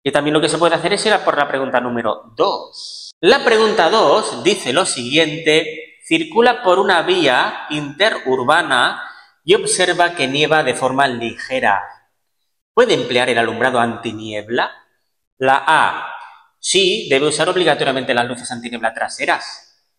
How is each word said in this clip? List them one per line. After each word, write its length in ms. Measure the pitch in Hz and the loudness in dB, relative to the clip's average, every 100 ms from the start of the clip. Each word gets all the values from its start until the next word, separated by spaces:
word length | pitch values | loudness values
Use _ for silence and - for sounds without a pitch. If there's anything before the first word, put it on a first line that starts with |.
Y 120 | 139 | 0
también 200 | 143 147 | 0 2
lo 80 | 156 | 0
que 80 | 156 | 0
se 100 | 160 | 2
puede 180 | 170 165 | 2 0
hacer 160 | 170 | -2
es 120 | 202 220 | -2 0
ir 60 | |
a 120 | 202 | 0
por 120 | - 147 | 0 0
la 120 | 143 | 0
pregunta 320 | 135 135 123 | -2 -2 -2
número 520 | 123 120 113 - 113 - | -2 -4 -4 -4 -8 -2
dos. 760 | 151 147 - - - - - - | -2 -2 -8 -16 -16 -16 -18 -2
La 240 | 175 269 | 2 2
pregunta 460 | 269 220 220 208 165 | 2 2 2 2 2
dos 540 | 220 160 165 214 127 | 4 4 2 0 -2
dice 280 | 135 202 - | -2 0 0
lo 140 | 139 190 | 0 0
siguiente: 1120 | - 120 143 160 151 156 156 160 - - _ | -4 -2 2 0 0 0 0 0 -10 -18 _
circula 580 | - 165 160 165 240 233 | -2 -2 0 2 2 2
por 160 | 185 180 | 2 2
una 240 | 202 175 | 2 2
vía 640 | 156 190 147 127 185 - - | 2 2 2 2 0 -4 -8
interurbana 1300 | 151 143 139 214 - - 131 123 160 156 131 143 - - - - _ | -8 -8 0 0 0 -2 -2 2 2 2 2 0 -2 -12 -18 -20 _
y 100 | 143 | 2
observa 600 | 208 190 - 180 170 175 | 2 2 0 0 2 0
que 140 | 170 131 | 2 -4
nieva 340 | 139 147 156 | 0 2 2
de 120 | 139 | 2
forma 340 | 117 127 131 139 | 0 -2 0 0
ligera. 760 | 120 117 104 - 131 120 98 - - _ _ _ _ _ _ _ | 0 -8 -8 -6 -2 0 0 -2 -18 _ _ _ _ _ _ _
¿Puede 220 | - 240 | 2 4
emplear 340 | 156 120 123 127 | 2 2 0 2
el 100 | 117 | 2
alumbrado 420 | 117 110 131 123 | 0 0 0 2
antiniebla? 920 | 117 110 117 107 110 104 104 123 190 - _ _ _ _ _ _ | 0 -2 -8 -8 -8 -10 -4 -4 -4 -8 _ _ _ _ _ _
La 260 | 131 135 - | 2 2 4
A. 480 | 156 107 - - - - - _ _ | 2 2 -2 -10 -14 -18 -20 _ _
Sí, 480 | - 196 185 214 185 | -2 2 2 0 0
debe 160 | 135 151 | 0 2
usar 220 | 147 160 | 0 0
obligatoriamente 680 | 180 165 143 143 135 127 | 2 2 2 0 -2 -2
las 120 | 120 120 | -2 -2
luces 240 | 123 - | -6 -10
antiniebla 420 | 123 117 117 113 | -10 -10 -6 -6
traseras. 920 | - 110 - 147 156 - - _ _ _ | -4 -8 -6 -2 -2 -4 -16 _ _ _